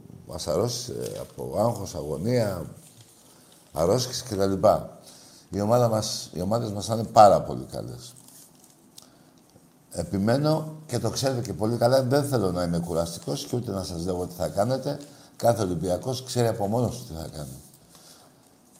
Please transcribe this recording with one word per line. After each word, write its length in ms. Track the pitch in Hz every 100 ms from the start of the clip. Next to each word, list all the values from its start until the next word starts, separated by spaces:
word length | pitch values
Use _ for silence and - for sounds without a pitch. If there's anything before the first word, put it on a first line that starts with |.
| - - -
μας 220 | 85 -
αρρώστησε 680 | 82 117 123 - 60 60 50
από 380 | - - 64 82
άγχος, 360 | 113 98 92
αγωνία, 800 | 80 73 71 107 123 107 90 73 - - - - - - - - - -
αρρώσκες 500 | 76 85 123 123 -
κτλ. 300 | - 98 98 95 101 80 - - - - - - -
Η 100 | 98
ομάδα 280 | 104 123 117
μας, 420 | 110 - - -
οι 80 | -
ομάδες 320 | 92 117 117
μας 140 | 101 107
θα 80 |
είναι 100 | 113
πάρα 380 | 104 - 104 80
πολύ 220 | 78 64
καλές. 500 | 64 62 57 62 - - - - - - - _ - - - - - - _ - - _ _
Επιμένω 880 | - - 98 104 135 151 156 - - -
και 120 | 120
το 120 | 113
ξέρετε 300 | - 135 127
και 120 | 107
πολύ 240 | 92 110 120
καλά, 260 | 117 135
δεν 220 | 123 143
θέλω 280 | 123 123 95
να 100 | 87
είμαι 160 | 87 85
κουραστικός 680 | 85 82 85 - - 143
και 120 | - 123
ούτε 140 | 104
να 140 | 98
σας 200 | 85 85
λέω 220 | 87 90 87
τι 80 |
θα 140 | - 80
κάνετε. 500 | 85 107 131 143 147 - - - -
Κάθε 260 | 117 110
Ολυμπιακός 600 | 95 85 90 87 131 123
ξέρει 240 | - 123 117
από 200 | 95 101
μόνος 320 | 117 110 -
του 60 |
τι 80 | -
θα 160 | 80 78
κάνει. 260 | 78 69 65 - - - - - - - _ _ _ _ -